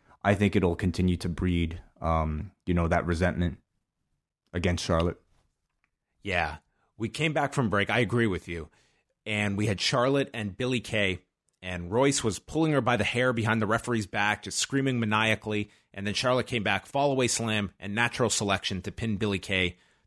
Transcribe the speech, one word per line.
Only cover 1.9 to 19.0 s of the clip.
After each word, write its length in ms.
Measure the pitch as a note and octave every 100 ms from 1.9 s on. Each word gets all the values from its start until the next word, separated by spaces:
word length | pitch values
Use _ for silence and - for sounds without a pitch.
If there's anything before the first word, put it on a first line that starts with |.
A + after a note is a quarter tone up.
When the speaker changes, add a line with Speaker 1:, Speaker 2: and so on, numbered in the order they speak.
| -
Speaker 1:
um, 520 | E2 D#2+ D#2 D#2 G2+ _
you 80 | -
know, 160 | F2 E2
that 180 | E2+ E2+
resentment 520 | E2 F2+ D#2+ F2 - _ _ _ _ _ _ _ _ _
against 280 | F2+ F2+ F2
Charlotte. 380 | - E2 E2+ - _ _ _ _ _ _ _ _ _ _
Speaker 2:
Yeah. 340 | G2+ F2 D#2 D#2+ _ _ _ -
We 140 | A2
came 240 | - D#3+
back 180 | D3+ C#3
from 160 | - A2+
break. 220 | G2+ G2+
I 80 | A2
agree 260 | G#2 A#2+ A2+
with 220 | F2 -
you. 220 | E2+ D2 _ _ _ _ _ A2
And 320 | G#2 G#2 G2
we 80 | G#2+
had 140 | F#2+
Charlotte 500 | - C3 B2+ C#3 C3+
and 240 | A#2 G#2 F#2
Billie 240 | B2+ B2
Kay, 400 | - G#2+ G2 F2 _ _ _ _
and 300 | F#2 F2+ F2
Royce 320 | A2+ C#3 C#3
was 140 | A2+ F2+
pulling 340 | - D#3 D#3+
her 80 | C#3+
by 160 | A#2+ A#2+
the 80 |
hair 280 | G#2 A#2+ B2+
behind 280 | A#2 A2+ A2+
the 60 | G#2
referee's 400 | A#2 - A#2 F#2+
back, 360 | G#2+ G#2 G#2
just 160 | G2 -
screaming 400 | - C3+ C3+ B2
maniacally. 720 | G#2+ G#2+ A2 G#2+ G#2+ G#2+ G#2 _ _
And 120 | G2 G2+
then 80 |
Charlotte 320 | G2+ B2+ B2+ A2+
came 160 | A#2+
back, 240 | G2+ G2 -
fall 240 | C#3 C#3+
away 160 | C3 B2
slam, 440 | - A2+ G#2+ G2 -
and 140 | G2+
natural 360 | G#2+ A#2+ - A#2
selection 520 | - G#2 F#2+ - F#2
to 100 | F#2+
pin 240 | -